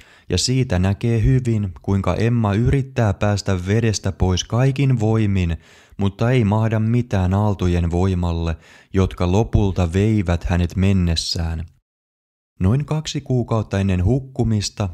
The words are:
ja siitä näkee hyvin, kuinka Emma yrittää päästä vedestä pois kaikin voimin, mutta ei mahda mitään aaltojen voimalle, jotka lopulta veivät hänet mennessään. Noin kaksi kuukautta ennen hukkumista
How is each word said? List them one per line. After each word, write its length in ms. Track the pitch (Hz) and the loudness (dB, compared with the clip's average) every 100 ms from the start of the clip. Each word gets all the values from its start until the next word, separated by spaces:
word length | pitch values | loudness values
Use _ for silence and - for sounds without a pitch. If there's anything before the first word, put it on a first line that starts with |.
| - - - | -20 -18 -4
ja 100 | 92 | -2
siitä 400 | - 131 127 90 | 0 -2 0 0
näkee 440 | 95 101 117 117 | 0 0 0 2
hyvin, 500 | 117 131 120 110 98 - | 2 2 0 -2 -4 -6
kuinka 320 | - 98 92 | -2 -2 0
Emma 400 | 87 113 120 104 | 0 0 0 0
yrittää 600 | 101 127 139 131 127 107 | 0 2 0 -2 -2 0
päästä 520 | 95 104 101 - 92 90 | 0 0 0 -2 -2 0
vedestä 460 | 113 92 87 98 | 0 0 0 -4
pois 320 | - 92 90 | 0 0 0
kaikin 560 | - 113 135 131 135 120 | -2 0 0 2 0 2
voimin, 560 | 107 113 104 98 85 80 - - - - | 2 2 2 0 0 -4 -10 -20 -16 -4
mutta 340 | 98 - 113 | -4 0 0
ei 140 | 131 | 2
mahda 360 | 101 107 113 110 | 2 2 0 0
mitään 540 | 110 120 120 98 90 | 0 0 0 0 2
aaltojen 560 | 98 107 95 90 87 85 | 2 0 0 0 2 0
voimalle, 640 | 87 95 90 87 82 82 80 - - _ | 0 0 0 -2 -2 -4 -6 -10 -20 _
jotka 380 | 95 92 - 87 | 0 0 0 0
lopulta 600 | 98 113 113 98 90 87 | 0 2 2 0 0 0
veivät 520 | 95 110 107 90 85 | 0 2 0 0 -2
hänet 320 | - 87 85 92 | 0 0 0 0
mennessään. 880 | 95 95 87 80 - 92 82 80 82 _ _ _ _ _ _ _ _ - | 2 2 2 0 -4 -4 -4 -6 -10 _ _ _ _ _ _ _ _ -2
Noin 240 | 92 135 | 0 2
kaksi 360 | 147 156 151 147 | 0 -4 -4 -6
kuukautta 600 | 135 127 117 113 101 98 | -2 -2 0 -2 -2 0
ennen 240 | 98 90 | 0 2
hukkumista 840 | 92 135 135 - 113 107 - - 95 | 2 0 -2 -2 0 0 -2 -4 -6